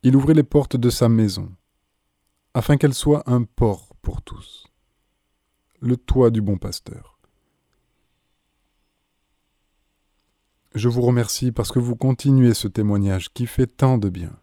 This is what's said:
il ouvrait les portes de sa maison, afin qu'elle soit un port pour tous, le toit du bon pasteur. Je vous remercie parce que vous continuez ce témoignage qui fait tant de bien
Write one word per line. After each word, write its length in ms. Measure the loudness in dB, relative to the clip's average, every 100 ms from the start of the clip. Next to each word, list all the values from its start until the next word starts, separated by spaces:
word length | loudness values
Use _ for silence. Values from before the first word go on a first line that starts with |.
il 120 | 4
ouvrait 200 | 4 4
les 80 | 2
portes 340 | 4 0 0 0
de 140 | 0
sa 180 | 2 2
maison, 460 | 4 2 -2 -12 -14 _ _ _ _ _ _ _ _ _
afin 220 | -6 0 2
qu'elle 180 | 2
soit 340 | 0 0 0 0
un 140 | -2
port 500 | -2 -2 -2 -2 _ _
pour 180 | -8 -8
tous, 460 | -12 -20 -20 -20 _ _ _ _ _ _ _ _ _ _ _ _
le 160 | -4 -4
toit 340 | 0 2 4
du 120 | 2
bon 160 | -2 -4
pasteur. 600 | -6 -12 -14 -20 -20 _ _ _ _ _ _ _ _ _ _ _ _ _ _ _ _ _ _ _ _ _ _ _ _ _ _ _ _ _ _ _ _ _ _ _ _
Je 140 | -4 -2
vous 140 | 0
remercie 480 | 0 0 -2 -4 -4
parce 220 | -4 -4
que 60 | -2
vous 180 | -4 -2
continuez 560 | -2 -2 2 4 4
ce 160 | 2 -4
témoignage 640 | -2 0 0 0 -2 -6
qui 140 | -8 -6
fait 200 | -2 -4
tant 300 | _ 0 2
de 140 | -2
bien 280 | -6 -12 -14